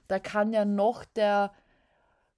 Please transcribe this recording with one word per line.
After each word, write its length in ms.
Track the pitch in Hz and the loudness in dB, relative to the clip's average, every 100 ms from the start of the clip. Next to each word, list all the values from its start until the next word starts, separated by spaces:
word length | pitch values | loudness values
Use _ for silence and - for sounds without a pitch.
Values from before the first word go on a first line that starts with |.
| - | -6
Da 100 | 190 | -6
kann 320 | - 208 214 | -2 -2 0
ja 140 | 220 208 | 0 0
noch 400 | 202 214 240 - | 2 0 -2 -6
der 480 | 226 208 202 202 - _ _ _ _ _ _ _ | -2 2 2 0 -6 _ _ _ _ _ _ _